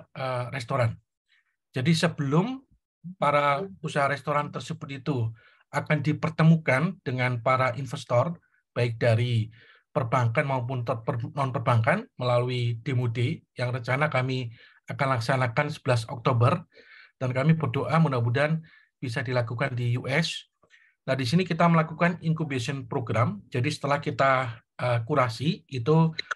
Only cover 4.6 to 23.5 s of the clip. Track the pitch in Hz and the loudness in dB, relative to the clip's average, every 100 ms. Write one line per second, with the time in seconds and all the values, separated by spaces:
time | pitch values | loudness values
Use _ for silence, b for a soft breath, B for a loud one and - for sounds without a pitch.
4.6 | - 160 - 139 156 127 113 113 B B | -10 -10 -10 -8 -4 -2 -2 -6 B B
5.6 | B 143 160 151 151 147 160 - 160 160 | B -6 -2 0 0 -2 -4 4 6 6
6.6 | 135 131 180 190 139 127 127 120 127 131 | 4 2 0 -4 -6 -2 -2 0 0 2
7.6 | 131 120 131 - - 123 170 170 _ _ | 2 -2 -8 -10 0 2 2 -4 _ _
8.6 | _ 120 120 113 120 110 123 117 107 b | _ -2 -2 2 2 2 2 0 -2 b
9.6 | b b b 151 117 131 117 131 139 131 | b b b -4 0 2 2 0 0 -2
10.6 | 117 127 117 120 - 123 156 147 131 123 | -4 -6 -4 -4 -4 -4 -6 -4 -4 -2
11.6 | 120 117 113 196 254 - 123 120 123 123 | 2 2 4 0 -2 -6 0 0 0 -2
12.6 | 120 117 143 123 123 120 123 165 _ - | -2 -4 -2 -2 -2 -2 -2 -4 _ -6
13.6 | 123 127 117 135 151 131 131 127 120 113 | -4 -4 -2 0 0 0 -2 -4 -6 -12
14.6 | B B - 117 135 123 113 131 127 113 | B B -14 -4 0 0 0 0 0 0
15.6 | 147 151 135 120 - 117 143 117 120 175 | -2 -4 0 0 0 -2 0 4 4 4
16.6 | - B B B B - 127 127 151 160 | -4 B B B B -8 -4 0 4 4
17.6 | 120 135 - 160 151 127 117 135 151 160 | 2 -2 0 4 4 2 0 2 0 0
18.6 | B B B - 127 135 123 123 113 117 | B B B -12 -6 -6 -2 -2 -2 -2
19.6 | 135 120 120 123 123 143 160 - - _ | -4 -2 -2 -2 0 0 0 -6 -14 _
20.6 | b b b b - 131 120 175 185 165 | b b b b -4 -2 2 2 0 2
21.6 | 175 165 156 160 175 170 160 160 139 135 | 4 4 2 0 0 0 -2 -2 -2 -4
22.6 | 117 139 117 139 117 110 127 208 - | -4 -6 -6 -6 -2 0 0 -2 -6